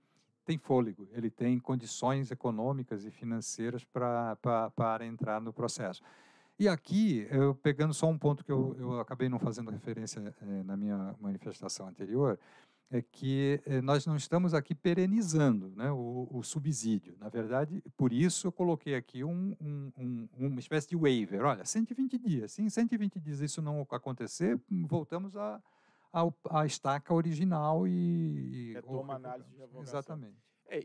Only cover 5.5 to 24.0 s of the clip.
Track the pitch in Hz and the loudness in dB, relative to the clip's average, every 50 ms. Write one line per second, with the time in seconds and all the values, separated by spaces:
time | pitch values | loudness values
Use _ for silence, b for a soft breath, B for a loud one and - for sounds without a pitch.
5.5 | 110 - 120 113 - - 113 95 92 - B B B B B B B B B B | -6 -4 -4 -4 -2 -2 -6 -6 -6 -8 B B B B B B B B B B
6.5 | B B 202 202 175 147 - - - 202 220 208 147 110 101 101 139 135 139 139 | B B 4 4 4 2 0 0 2 4 4 4 4 2 0 0 2 4 4 4
7.5 | 135 135 - 151 139 131 151 156 147 - - 160 160 143 - 147 143 135 - - | 4 4 2 2 2 4 2 2 2 2 2 2 2 4 2 2 2 2 0 -2
8.5 | 139 135 131 131 131 131 123 123 123 123 113 - - 117 127 127 127 113 - 120 | 0 2 2 0 -2 -4 -4 -4 -2 -2 -4 -4 -2 -2 0 0 0 0 0 0
9.5 | 107 120 117 110 104 104 - 120 110 110 110 - - 110 104 104 - - 107 101 | -2 -2 -6 -8 -8 -8 -6 -8 -6 -6 -6 -8 -8 -8 -10 -10 -12 -12 -8 -6
10.5 | 98 98 95 95 98 98 104 104 101 98 95 98 - - 107 101 98 95 - 107 | -6 -6 -4 -4 -4 -4 -2 -2 -2 -2 -4 -6 -8 -8 -6 -6 -6 -6 -6 -10
11.5 | 95 - 98 95 - - 95 92 87 - 101 95 110 131 143 131 107 - b b | -10 -8 -8 -8 -8 -8 -8 -12 -10 -8 -6 -2 0 2 2 2 2 0 b b
12.5 | b b b b b b b b 127 120 117 _ _ - 135 131 135 135 139 139 | b b b b b b b b -4 -4 -4 _ _ -6 -2 0 0 2 2 2
13.5 | 143 143 - 143 139 131 127 135 143 143 139 165 156 143 - - 165 175 180 175 | 2 0 0 0 0 0 2 4 2 2 2 2 0 -2 0 0 2 2 4 4
14.5 | 160 151 139 - 165 147 - 180 175 185 185 190 202 233 220 170 156 160 151 135 | 2 2 0 -2 -4 -2 0 2 4 4 4 4 4 2 2 4 4 6 6 6
15.5 | 113 101 92 95 95 101 117 143 143 127 120 120 123 123 127 - 139 123 120 - | 6 4 2 -4 -8 -4 -2 -2 -2 -2 -4 -4 -4 -4 -6 -4 -4 -6 -6 -4
16.5 | - 156 135 156 147 - 110 113 110 98 - - - - 101 104 113 117 110 110 | -4 -4 -2 -2 -2 0 0 2 0 0 0 -4 -16 -14 -12 -8 -4 -4 -2 0
17.5 | 123 131 151 151 175 202 - - - - 139 127 117 123 170 185 - - - 185 | 0 0 0 0 -2 -6 -10 -6 -2 2 2 4 4 4 4 4 2 0 -2 -4
18.5 | 175 - 185 175 165 147 - 147 139 123 127 - - 127 131 156 170 180 190 196 | -2 0 2 2 0 0 -2 -2 -2 -4 -4 -6 -8 -6 -4 -4 -2 -2 -2 -4
19.5 | 208 - 156 147 147 143 139 135 - - 127 123 123 117 113 - - 123 131 139 | -4 -6 -6 -6 -6 -6 -8 -8 -10 -8 -6 -6 -6 -6 -8 -10 -8 -4 -2 -2
20.5 | 139 123 - - 156 156 147 - 175 170 160 143 127 120 107 87 98 98 120 143 | -2 -2 -4 -2 -2 -2 -2 0 0 2 4 4 4 4 2 0 0 0 2 2
21.5 | 127 95 - - - 220 226 - 240 262 269 254 - 240 247 226 165 123 107 104 | 2 0 -2 -4 -2 0 0 -2 0 -2 -2 -2 -2 -2 0 0 0 0 0 -4
22.5 | - - 214 214 - 220 233 226 247 214 208 196 - 185 151 151 147 139 147 147 | -4 -2 -2 0 2 2 2 2 2 0 0 0 -2 -4 -6 -6 -4 -2 -2 -4
23.5 | - - 156 147 147 147 139 - - 120 | -2 -4 -4 -2 -2 -4 -4 -4 -6 -6